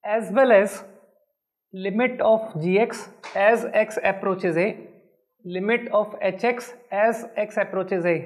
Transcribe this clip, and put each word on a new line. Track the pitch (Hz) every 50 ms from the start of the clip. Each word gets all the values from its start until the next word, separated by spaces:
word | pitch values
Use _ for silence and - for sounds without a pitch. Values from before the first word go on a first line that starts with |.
| -
As | 208 208 226 220 180 196
well | 269 262 254 226
as | 190 208 196 - - - - - - _ _ _ _ _ _ _ _ _ _ _ _ _ _ -
limit | 185 190 196 196 220 254 247 247 - - 214
of | 220 220 220 - - 156 156
g | 180 185 202 233
x | 233 - - - - - - - - - 190
as | 196 214 233 226 233 - - 214
x | 214 214 - - - 196
approaches | 190 190 - 196 185 185 - 180 160 165 180
A, | 220 - - - - - - _ _ _ _ _ _ _ _ _ 180 175
limit | 185 190 214 233 226 233 - - 208
of | 214 208 - - - 190
h | 185 190 - 240
x | 240 240 - - - - - _ 196 202 214
as | 233 226 233 233 - - - 214
x | 208 - 220 196
approaches | - - 190 180 190 202 180 170 175 170
A। | 156 139